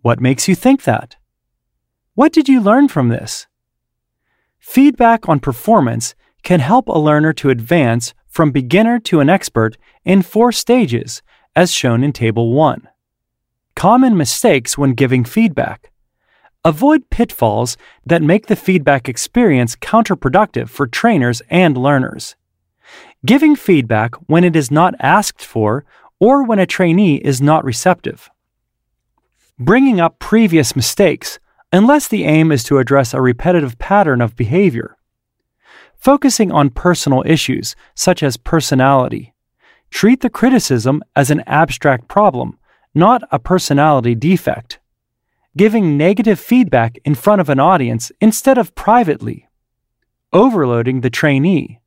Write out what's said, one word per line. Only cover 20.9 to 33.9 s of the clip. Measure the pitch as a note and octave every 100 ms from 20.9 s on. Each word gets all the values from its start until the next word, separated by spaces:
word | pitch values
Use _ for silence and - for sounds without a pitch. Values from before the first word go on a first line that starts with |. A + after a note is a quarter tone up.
| - A#3 F#3+ B2 A#2+ _
and | F3 F3 B2+
learners. | C3 C#3+ C3 - - _ _ _ _ _ _ - - _ B2
Giving | C4+ D#4 D4
feedback | - D#3+ A2+ A2 A#2 - -
when | E3
it | F3+ D#3+
is | B2+
not | D3 F3 -
asked | C3 F#3 G3+ -
for | - - G#2+ B2 - _ _ _
or | G#3 C#4
when | A#3+ G#3
a | F3
trainee | - F3+ E3+ G3+ C#3
is | - B2+
not | C#3 D#3
receptive. | D3 A#2 F#3 E3+ - - _ _ _ _ _ _ _ _ _ _ _ _ _ -
Bringing | B2+ A#3+ C4+ G3
up | E3 _
previous | - A3 A3 D#3+ B2 -
mistakes, | A#2+ - F#3+ - - - _ _ _
unless | F3+ A3+ D4 -
the | G#3 E3+
aim | D#3 D#3+
is | C#3+
to | - C#3
address | B2 C#3 B2
a | C3+
repetitive | B2+ A#2+ E3+ F3+ C#3 A#2+
pattern | -